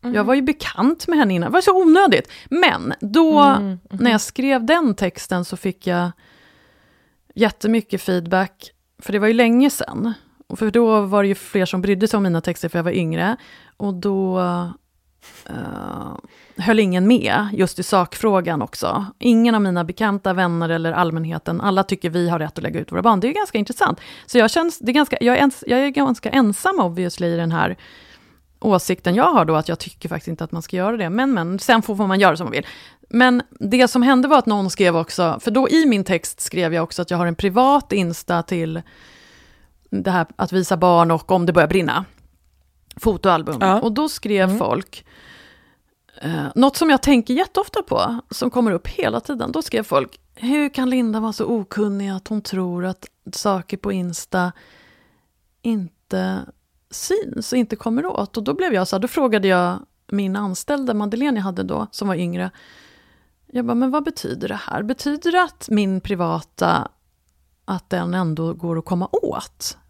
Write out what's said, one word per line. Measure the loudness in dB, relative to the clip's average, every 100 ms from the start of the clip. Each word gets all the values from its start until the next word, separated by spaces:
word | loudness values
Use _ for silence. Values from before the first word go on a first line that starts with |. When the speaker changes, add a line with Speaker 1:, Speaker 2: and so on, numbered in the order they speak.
Speaker 1:
Mm. | -2 -2
Speaker 2:
jag |
var | 2
ju | 2
bekant | 2 -2 -6 0 0 0 0
med | 2
henne | 2
innan. | 2 2
Det |
var | 2
så | 4 4
onödigt. | 6 6 6 4 0 -16 -6
Men | 2 2 2 -4 -6
då, | 0 4 4 6
Speaker 1:
Mm, | 6 4 -2
mhm. | -8 _
Speaker 2:
när | -2 2
jag | 2
skrev | -2 -4 0 0 2
den | 2 2 -2
texten, | -4 -6 -6 -4 -4
så | -6
fick | -6 -6 -4
jag | -2 -2 -6 _ _ _ _ _ _ _ _ _ _ _ 0
jättemycket | 0 0 0 0 0 -6
feedback. | -2 -2 0 -2 -2 _ -20 _ _ _
För | -4
det | 0
var | 2
ju |
länge | 4 4 6 4
sedan. | 2 -8 -4 -6 -6 _ _ _
Och | -4
för | 0
då | 4 4 2
var | 2 2
det | 2
ju | 0
fler | -2 -2 0
som | -2
brydde | 0 0 2
sig | 2
om |
mina | 2 0
texter, | -2 -6 -4
för | -4
jag |
var | -2
yngre. | -2 -2 -2 -2 -4 -10 -20 -20 _
Och | -8
då, | -4 -4 -2 -2 -2 -2 -4 -6 -12 _ _ _ _ -20 -20 -16
eh, | -12 -12 -12 -12 -12 -12 -16 -20 _ _ -6
höll | 2 4
ingen | 4 4 4
med | 4 4 0 0
just | 0 -2 -2
i |
sakfrågan | 0 0 0 -2 0 0 0 -4
också. | -6 -6 -4 -4 -6 -2
Ingen | 4 4 4 2
av |
mina | 2 0
bekanta, | -4 -2 -2 0 -2
vänner | 0 0 0 -2
eller | -2 -2
allmänheten, | 0 0 -2 -6 -6 -6 -4
alla | 0 0
tycker | 0 -2 -2
vi | 0 0
har | -2
rätt | -4 -6
att |
lägga | -6 -6
ut | -6
våra | 0
barn. | 2 2
Det | 0
är |
ju |
ganska | -2 -4 -4
intressant. | -4 0 0 -2 -10 -20 0
Så | 4
jag | 4
känns, | 2 -2 -2
det | 0
är |
ganska, | 2 2 2
jag | 2 4
är |
ens-, | 2 0 -2
jag | 0
är | 0
ganska | 0 -2 -2 0
ensam | 2 2 2 -2 0
obviously | 0 -2 -6 -4 -2
i | -2
den | -2
här | 0 -2 -4 -16 -20 -20 -20 _ _ _ _
åsikten | 0 0 0 -2 0 2
jag | 4
har | 4 4
då, | 0
att | -2
jag | -6
tycker | -8 -12 -10
faktiskt | -8 -8
inte | -8
att | -8
man | -8
ska | -8 -4
göra | -4 -2
det. | -4
Men, | -2 0
men, | 0 -2 -4
sen | 2 2
får, | 2 -2
får | 0
man | 4
göra | 4 4
som | -2
man |
vill. | -6 -8 -16 -20 _ _
Men | 4 4 4 -2 -8
det | 0 4 4
som | 4
hände | 4 4 6
var | 4
att | 4
någon | 0 0
skrev | 2 2 2
också, | -2 -2 -2 0
för | -2
då | 0 2
i | 4 4
min | 2
text | 0 -2 -4 -10
skrev | -8 -4 -2
jag | -2
också | -4 -6
att | -4
jag | -2
har | -2
en | 0
privat | 0 2 4 4 0
Insta | -2 -2 -4 -4 -4
till | -2 -4 -4 -8 -12 _ -20 -20 -20 -20 _ _ _ _ _
det | -6 -2
här | -2 -2 -4
att | -2
visa | -2 0 2
barn | 4 6 4
och | 2 2
om | 2 4
det |
börjar | 4 4
brinna. | 2 0 -2 -6 _ _ _ _ _ _ _ _ -4
Fotoalbum. | -2 2 2 2 0 0
Speaker 1:
Ja. | 2 2
Speaker 2:
Och | 0
då | 0 -2
skrev | -4 -2 0 2
Speaker 1:
Mm. | 0
Speaker 2:
folk, | -2 -2 -6 -20 _ -20 -20 -20 -20 _ _ _ _ _ _ -12
eh, | -8 -6 -4 2
något | 2 4
som | 2
jag | 4
tänker | 4 2 4
jätteofta | -2 0 -2 -2 -6
på, | -4 -4 -2 -4 _
som | -6 -4
kommer | 0 0
upp | 0 -4
hela | -4 -2 -2
tiden. | -6 -6 -4
Då | -6
skrev | -4 -6
folk, | 0 -2 -2 -10 _ -8
"Hur | -2 0 0
kan | -2 -2
Linda | 0 0 -2
vara | -4
så | -4 -4
okunnig | -4 -4 -4 -4 -2 -6
att | -8 -6
hon | -8
tror | -6 -6 -4 -4 -6
att | -8 -16 _ -16
saker | -6 -2 -2 -4 -8
på | -6
Insta | -6 -6 -8 -4 -2 -2 -6 -20 _ _ _ _ _ _ _ _ _
inte | -4 -4 -6 _ _ -4 -4 -6 -10 _ _ _ _
syns | -12 -4 -4 -4 -8 -4
och | -2
inte | -2 -4
kommer | -4 -2 -4
åt?" | -6 -6 -6
Och |
då | -4
blev | -2 0
jag | 0 0
så | -2
här, |
då | -2
frågade | 0 2 2 2
jag | 2 2 -4 -12 _ _
min | -4 -2 -4
anställda | -4 -6 -4 -4 -2
Madeleine | -2 -4 -2 -2 -2
jag |
hade | -4 -4
då, | -6 -6 -8
som | -6 -4
var | -2
yngre. | -4 -4 -6 -10 -20 -20 -20 _ _ _ _ _ _
Jag | -6 -2
bara, | 0
"Men | 0
vad | 0
betyder | -4 -8 -8 -6 -6
det | -8 -8
här? | -6
Betyder | -6 -4 -4 -4 -2
det | 0
att | -2 _ -2
min | 0 0 -2
privata, | -4 -4 -2 -4 -6 -2 2 2 -2 _ _ _ _ _ _ _ -8
att | -8 _
den | -4 -2
ändå | -2 -2 -2 -6
går | -6 -6 -6
att | -4
komma | -4 -2
åt?" | -4 -4 -6 -10 _ -12 -12